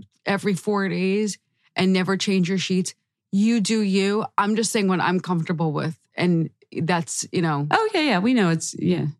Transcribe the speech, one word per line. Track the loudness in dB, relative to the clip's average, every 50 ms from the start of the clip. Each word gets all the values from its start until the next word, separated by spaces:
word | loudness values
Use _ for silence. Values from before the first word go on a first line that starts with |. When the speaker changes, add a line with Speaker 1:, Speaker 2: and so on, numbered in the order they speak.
| -12 _ _ _ -4
Speaker 1:
every | -4 -2 -2 0 -2 -2
four | -2 -2 -2 -2 0 0 -2
days | -2 -2 0 0 0 0 0 -2 -4 -8 _ _ _ _ _ _ -4
and | 0 2 2 4
never | 2 2 2 0
change | 0 0 0 2 2 2 2
your | 0 -2
sheets, | -2 0 0 0 -2 -2 -6 _ _ _ _ _ _ _ 0
you | 2 2 4 4 2
do | 2 2 0 0
you. | 0 2 2 2 2 0 0 -2 -4 -4 _ -2
I'm | 0 0 0
just | 0 0 0 0
saying | 0 2 2
what | 2 2
I'm | 0 0 0 0
comfortable | 0 -2 -2 -2 -2 -2 -2 -2 -2 -2 -2
with. | -2 -4 -6 -6 -10 _ _ -6
And | -2 0 2 2 2 0 -2 _ _ _ -12 -8 -4 -2
that's, | 0 0 -2 -2 -4 -6 -8 -8 -4
you | -2 -2 0
know. | 0 0 0 -2 -2
Speaker 2:
Oh, | -2 -2 -2 0 0
yeah, | 0
yeah. | 0 2 2 2
We | 2 2 2
know | 2 2 2
it's, | 0 0 -4 -6 -8
yeah, | -4 -2 0 0 0 -2 -4 -6 -6